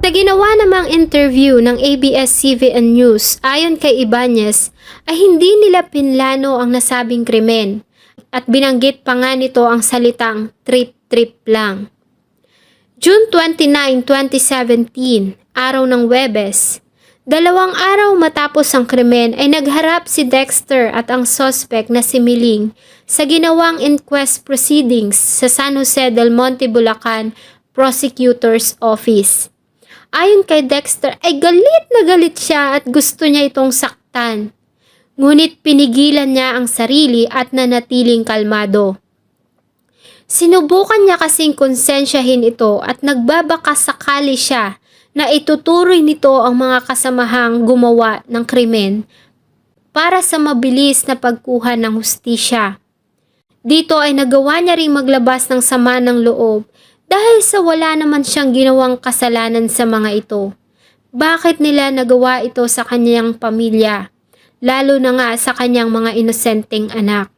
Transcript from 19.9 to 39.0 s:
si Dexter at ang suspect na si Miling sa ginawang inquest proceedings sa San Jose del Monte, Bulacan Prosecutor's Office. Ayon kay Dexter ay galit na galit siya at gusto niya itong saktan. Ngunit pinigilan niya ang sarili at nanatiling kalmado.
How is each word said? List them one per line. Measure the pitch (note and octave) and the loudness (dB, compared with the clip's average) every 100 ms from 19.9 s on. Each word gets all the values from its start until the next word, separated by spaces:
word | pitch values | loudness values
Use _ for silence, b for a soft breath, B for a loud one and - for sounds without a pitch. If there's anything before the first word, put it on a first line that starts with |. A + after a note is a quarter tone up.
| E4+ E4+ | -2 -4
si | - | -4
Dexter | C4+ C4 C4 - - C4+ A3+ | 0 0 0 -4 -2 -2 0
at | A3+ A#3 | -2 -4
ang | B3 A#3+ | -4 -2
suspect | - C4+ B3+ - A#3 A3 | -2 -2 -2 -4 -6 -2
na | A#3+ A#3 | -2 0
si | B3+ | 0
Miling | A#3+ A#3+ A#3 G#3+ G#3+ b b b b | 2 2 2 0 -2 b b b b
sa | - D4 | -4 0
ginawang | E4 E4 E4 E4 E4 | 2 2 2 0 0
inquest | C#4+ D4 _ C#4+ C#4 - _ | 0 -2 _ -4 -2 -6 _
proceedings | C4+ - D4 B3+ A#3+ G#3 G#3+ | -4 0 0 2 0 0 -2
sa | - - B3+ | -2 -2 0
San | B3+ C#4 C#4 | 0 -2 -2
Jose | C4+ - B3+ | -2 0 0
del | A3+ A#3 | 2 2
Monte, | A#3 B3+ B3+ C4 | 2 0 -2 -2
Bulacan | A3+ A3+ A3 A#3 A3+ A3 A3 b b _ | 0 0 -2 -6 -6 -8 -12 b b _
Prosecutor's | - C4 B3+ C#4 B3 B3 A#3+ A#3 A3+ A3+ - | 0 0 0 -6 0 0 2 0 0 -2 -4
Office. | A#3 G#3+ - G#3+ G3+ - - _ _ _ b b b C#4+ | -2 -2 0 0 0 -2 -6 _ _ _ b b b -2
Ayon | F#4 G#4 G4 | 2 2 2
kay | D#4 | 0
Dexter | C4 C#4+ - - C#4 - F4 | 0 -4 -4 -6 -6 -4 -4
ay | C#4 | 0
galit | E4+ F4 B4 D#5+ E5 | 2 4 4 2 2
na | A#4+ E4+ | 0 4
galit | F4+ E4 E4 | 4 2 -2
siya | - D4+ C#4+ C#4 | -4 -2 0 -2
at | C#4 | 0
gusto | C#4 C#4 - D#4 | 0 0 -2 0
niya | D4 C#4+ | 2 0
itong | C#4 C4 B3+ | 0 -2 -2
saktan. | C4 - _ B3 A#3+ A3 G#3+ _ _ _ _ _ _ - | -6 -8 _ -6 -4 -6 -10 _ _ _ _ _ _ 0
Ngunit | C#4 D4 D#4+ - | 2 2 0 -4
pinigilan | D#4 C#4 C#4+ A#3 C#4+ D4 C4+ | 0 2 2 2 2 2 0
niya | C4 C4 B3 | -2 -2 -4
ang | B3 | -6
sarili | - A3+ C#4 D4+ A#3+ A3+ | -4 0 2 2 2 0
at | C4 B3 | -2 -4
nanatiling | C4 B3+ B3 A#3+ B3 A#3+ A#3 | -2 0 -2 -2 -2 2 0
kalmado. | A3+ G#3+ G#3 G#3+ G#3 G3+ G3+ G3 | 0 -4 -2 -2 0 0 0 -4